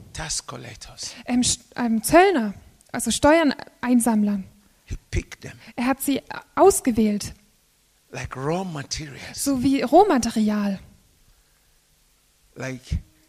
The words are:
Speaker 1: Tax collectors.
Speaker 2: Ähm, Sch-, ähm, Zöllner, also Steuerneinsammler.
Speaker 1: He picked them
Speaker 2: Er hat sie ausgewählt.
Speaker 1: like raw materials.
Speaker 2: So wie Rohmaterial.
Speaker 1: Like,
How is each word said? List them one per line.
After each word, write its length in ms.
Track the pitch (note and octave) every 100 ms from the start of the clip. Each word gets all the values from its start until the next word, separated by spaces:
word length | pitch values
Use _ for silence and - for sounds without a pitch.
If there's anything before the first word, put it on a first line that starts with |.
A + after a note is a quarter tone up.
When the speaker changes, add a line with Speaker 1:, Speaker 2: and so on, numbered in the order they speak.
| -
Speaker 1:
Tax 340 | - D#3 - -
collectors. 680 | B2+ A#2+ G#2 - - - -
Speaker 2:
Ähm, 160 | - B3
Sch-, 180 | A#3+ - - -
ähm, 260 | A#3+ A3+
Zöllner, 500 | - D#4+ G4 D#4 G#3+ - - _ _
also 180 | A#3+ A3+
Steuerneinsammler. 1300 | - C#4+ E4 D4+ - - - B3 B3 A#3 G#3+ G#3 G3+ F#3 - _ _
Speaker 1:
He 120 | - - -
picked 300 | - - -
them 100 | - - - -
Speaker 2:
Er 100 | B3
hat 160 | C4+
sie 180 | - C4+ - - -
ausgewählt. 800 | - F#4 F#4+ C4+ A3+ G#3+ G#3 - - _ _ _ _ _ _ _
Speaker 1:
like 260 | B2+ B2+ B2+
raw 260 | C#3+ F3
materials. 800 | F#3+ D3 - - D3+ B2+ - -
Speaker 2:
So 200 | C#4+ C4
wie 180 | C4+ C4+
Rohmaterial. 1000 | B3 E4 G#4 C4+ A#3 A3+ G#3+ G#3 G3+ F#3+ - - _ _ _ _ _ _ _ _ _ _ _ _ _ _ _
Speaker 1:
Like, 440 | - C3 B2+ - - - _